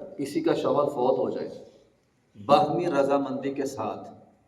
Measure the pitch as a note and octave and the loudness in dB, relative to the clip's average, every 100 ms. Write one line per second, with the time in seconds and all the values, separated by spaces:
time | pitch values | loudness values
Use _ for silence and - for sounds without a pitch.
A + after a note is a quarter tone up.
0 | - - C#3 D#3+ D#3 D3+ C3+ C#3 D3 B2 | -12 -8 -6 0 0 2 2 2 0 2
1 | B2+ - A2 F#2 - - - - _ _ | 2 2 0 -4 -8 -12 -18 -20 _ _
2 | _ _ _ - G2+ D3 D3+ - - C#3 | _ _ _ -10 4 4 4 0 2 2
3 | C#3 C#3+ C3+ B2+ C#3 C#3 B2 - G#2+ F#2 | 4 2 0 -4 -4 -4 -4 -4 -6 -6
4 | - - - _ | -12 -18 -20 _